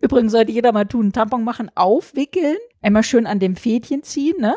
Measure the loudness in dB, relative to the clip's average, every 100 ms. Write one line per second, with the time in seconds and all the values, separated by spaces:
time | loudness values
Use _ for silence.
0 | 0 2 2 2 2 2 0 2 -2 0
1 | 0 0 -2 -2 -4 -6 -8 0 2 2
2 | -2 -6 -4 -2 -2 -2 -8 _ 0 2
3 | 2 2 0 -2 -2 -2 -2 -2 -2 -6
4 | -6 -4 -2 0 -2